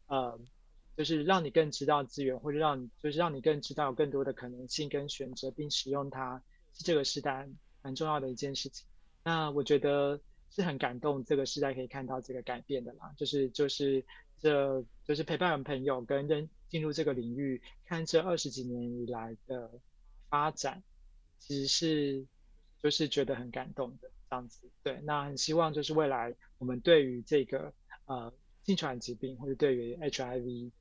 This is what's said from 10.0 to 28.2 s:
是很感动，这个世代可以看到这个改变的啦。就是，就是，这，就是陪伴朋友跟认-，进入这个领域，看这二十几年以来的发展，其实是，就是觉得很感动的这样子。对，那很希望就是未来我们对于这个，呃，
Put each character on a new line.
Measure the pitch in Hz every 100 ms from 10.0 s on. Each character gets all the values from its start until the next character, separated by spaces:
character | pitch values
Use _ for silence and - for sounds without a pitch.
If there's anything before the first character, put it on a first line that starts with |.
| 143 147 - - -
是 | -
很 | 175 135
感 | 131 123
动， | 151 139
这 | 120 143
个 |
世 | 131 143
代 | 143
可 | 131
以 | 127
看 | 139 127
到 | 131
这 | -
个 | 127
改 | 120 120
变 | - 135
的 | 120
啦。 | - -
就 | - 143
是， | 143 131
就 | - 143
是， | - 143 135 - - - -
这， | 151 147 139 135 117 -
就 | -
是 | 147
陪 | 156 156
伴 | 180 147
朋 | 135 135
友 | 139 127
跟 | 117 139 147
认-， | 151 156 - -
进 | 165
入 | 156
这 | 147
个 | 147
领 | 127 117 123
域， | 139 127 - -
看 | - 170 160
这 | 165
二 | 185 170
十 | 143
几 | 131
年 | 127 120 120 120
以 | 120
来 | 117 113 113 -
的 | 127 113 123 - - - - -
发 | 147 151
展， | - 139 185 - - - - - -
其 | - 143
实 | 139
是， | - 165 156 143 135 131 _ - - - -
就 | 151
是 | - 151
觉 | -
得 | 123
很 | 123 123
感 | 117 131
动 | - 123 135
的 | - - -
这 | 127
样 | 123
子。 | - - -
对， | 143 131
那 | 147 147
很 | 143 135
希 | -
望 | 160 160
就 | 151
是 | 143
未 | 156 147
来 | 127 120 123 - -
我 |
们 | 127 123
对 | 170 160
于 | 135 123
这 | - 151 135
个， | 135 151 - - -
呃， | - 127